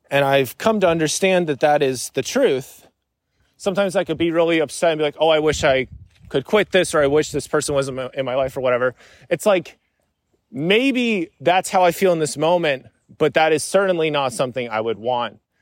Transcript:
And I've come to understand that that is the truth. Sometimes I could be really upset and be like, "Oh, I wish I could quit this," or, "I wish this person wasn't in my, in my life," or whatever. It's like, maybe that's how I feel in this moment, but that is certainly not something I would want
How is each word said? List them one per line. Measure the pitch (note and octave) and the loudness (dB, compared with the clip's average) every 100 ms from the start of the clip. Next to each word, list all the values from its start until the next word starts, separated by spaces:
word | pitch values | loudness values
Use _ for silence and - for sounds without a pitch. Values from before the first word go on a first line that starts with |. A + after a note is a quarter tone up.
| _ | _
And | C#3 | 0
I've | C#3 C#3 C3 - | 2 2 0 -2
come | A3 A3 | -2 2
to | F#3 | 2
understand | E3 D#3 - F#3+ F3+ E3 | 2 -2 0 0 2 0
that | C3+ | 0
that | D3+ D3 | 2 2
is | C#3 B2+ - | 0 -2 -6
the | - | -8
truth. | - B3 B3 C3+ C3+ - _ _ _ _ _ _ _ _ | -4 0 2 0 -4 -18 _ _ _ _ _ _ _ _
Sometimes | G3+ F#3 G3 F#3 | -4 -2 -2 -2
I | |
could | E3+ D#3 | -4 -2
be | E3+ | 0
really | D#3+ E3 E3 | 0 2 2
upset | C#3+ - E3+ | -2 0 -2
and | D#3 | 0
be | |
like, | D3+ - | -2 0
"Oh, | D#3 | 2
I | D#3+ | 2
wish | D3+ C#3 | 2 0
I | D3+ C3 B2 - - _ - | 2 0 -2 -10 -20 _ -6
could | C#3+ | -6
quit | - G#3+ F3+ | 0 0 2
this," | F#3 E3 | 0 2
or, | D#3+ | 2
"I | C#3 | 2
wish | D3 D3+ | 2 0
this | C#3+ - | -6 -4
person | D3+ C#3+ | -4 -2
wasn't | C#3+ C3+ C3 | -2 -4 -6
in | |
my, | B2+ | -10
in | D3 | -8
my | C3 C3 | -4 -2
life," | C3 C3+ | -4 -2
or | |
whatever. | B2+ B2 B2+ - - - - | -2 0 0 -4 -16 -20 -6
It's | - G#3+ | -2 2
like, | F#3+ - - _ _ _ _ _ _ _ | 0 -2 -14 _ _ _ _ _ _ _
maybe | C3+ D#3+ G#3+ C4+ B3 A#3+ G#3 D#3 _ | -6 0 2 2 0 -2 -2 -4 _
that's | C#3 F#3 - | 0 0 0
how | F#3+ | 2
I | F3+ | 2
feel | E3+ F#3+ | 2 0
in | E3+ | 0
this | D3+ C#3+ | -2 -2
moment, | D#3 F3+ E3 C3 - _ _ - | 0 2 0 -4 -8 _ _ -2
but | D3+ | 0
that | D#3+ D#3+ | 2 2
is | D#3 | 2
certainly | - F#3+ G3 F3 D#3+ | 2 0 2 0 0
not | D3 C3+ | 0 -2
something | A#2 C3 B2 A#2 | -2 -4 -4 -6
I | A2 | -4
would | A2+ G2+ | -4 -4
want | A2+ B2 A2+ - _ _ | -4 -4 -4 -10 _ _